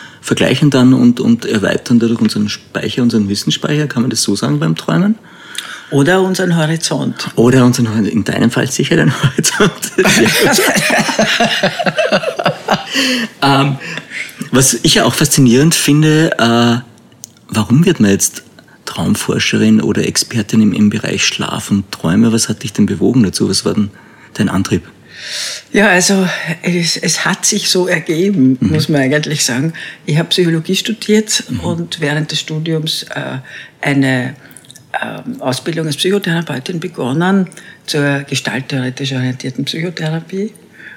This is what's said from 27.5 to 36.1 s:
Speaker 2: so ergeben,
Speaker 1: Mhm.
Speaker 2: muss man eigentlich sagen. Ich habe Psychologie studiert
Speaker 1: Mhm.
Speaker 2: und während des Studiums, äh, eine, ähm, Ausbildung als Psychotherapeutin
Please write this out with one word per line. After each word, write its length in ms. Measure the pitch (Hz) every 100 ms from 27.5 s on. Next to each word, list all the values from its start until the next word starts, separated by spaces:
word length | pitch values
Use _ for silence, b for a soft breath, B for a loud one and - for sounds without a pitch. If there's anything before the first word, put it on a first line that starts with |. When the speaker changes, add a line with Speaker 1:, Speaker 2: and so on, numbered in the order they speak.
| 208 -
Speaker 2:
so 180 | 185 185
ergeben, 680 | 160 - 160 202 196 131 131
Speaker 1:
Mhm. 120 | -
Speaker 2:
muss 180 | 156 156
man 120 | 147
eigentlich 440 | 131 147 151 151 -
sagen. 280 | 123 160 B B B -
Ich 120 | 151
habe 120 | 165
Psychologie 460 | - 175 165 160 190
studiert 680 | - 214 - 214 214 - -
Speaker 1:
Mhm. 100 | 117
Speaker 2:
und 420 | 165 170 165 -
während 300 | 147 151 156
des 80 | 151
Studiums, 640 | - 156 165 160 151 -
äh, 340 | - - 131 131 B B B _
eine, 540 | 143 139 135 131 123 - B B B - - -
ähm, 400 | 113 104 - -
Ausbildung 440 | 131 123 - 165 160
als 120 | 139
Psychotherapeutin 800 | 185